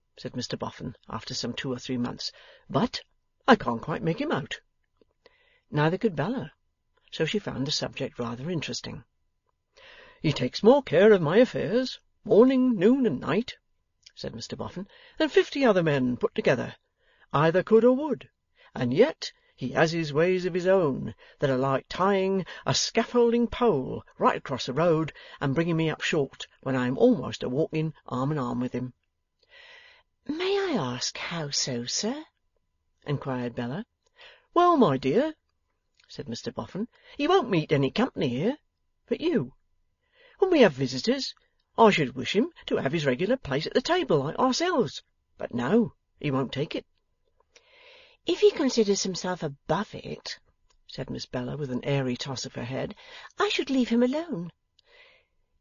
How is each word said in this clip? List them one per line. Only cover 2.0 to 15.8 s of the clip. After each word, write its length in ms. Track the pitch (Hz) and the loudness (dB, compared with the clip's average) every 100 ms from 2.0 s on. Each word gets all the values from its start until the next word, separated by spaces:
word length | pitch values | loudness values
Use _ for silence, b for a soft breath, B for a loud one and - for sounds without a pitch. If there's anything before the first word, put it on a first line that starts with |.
| 120 - - B B B - | -6 -6 -12 B B B -4
"but 360 | 139 214 - - _ _ _ - | -2 -2 -4 -16 _ _ _ 4
I 80 | 254 | 4
can't 280 | 247 233 | 2 -6
quite 180 | - 170 | -6 -4
make 180 | 165 202 | -4 -4
him 120 | 294 | -4
out." 300 | 196 - - _ _ _ _ _ _ b b b b _ | -4 -6 -12 _ _ _ _ _ _ b b b b _
Neither 240 | 143 156 185 | 0 0 0
could 200 | 220 151 | -2 -2
Bella, 340 | 160 254 151 _ _ _ _ _ _ | -4 -4 -10 _ _ _ _ _ _
so 100 | - | -6
she 160 | 156 - | -2 -2
found 260 | - 131 139 | -4 -6 -4
the 60 | |
subject 480 | - 131 - 131 - | -4 -6 -6 -8 -6
rather 300 | 117 120 143 | -8 -8 -6
interesting. 560 | 170 175 240 120 113 - _ _ _ _ _ _ B B B B B | -6 -6 -8 -10 -14 -18 _ _ _ _ _ _ B B B B B
"He 120 | 156 | -2
takes 280 | 143 254 - | -2 -4 2
more 220 | 202 285 | 6 6
care 300 | - 151 214 | 4 6 6
of 80 | 202 | 6
my 160 | 151 196 | 4 4
affairs, 600 | 254 - 131 233 262 - _ _ - | 2 0 -2 -2 -2 -8 _ _ 4
morning, 500 | 190 262 262 254 220 | 6 8 6 2 4
noon, 300 | 190 277 233 | 4 4 2
and 160 | 139 | 0
night," 340 | - 170 - - _ _ _ _ _ | -2 -2 -2 -8 _ _ _ _ _
said 220 | - - 113 | -14 -12 -12
Mister 220 | - - | -12 -10
Boffin, 280 | 110 175 208 B B - | -10 -12 -14 B B -4
"than 120 | 320 | 0
fifty 340 | 381 359 285 | 2 2 4
other 180 | 262 185 | 4 4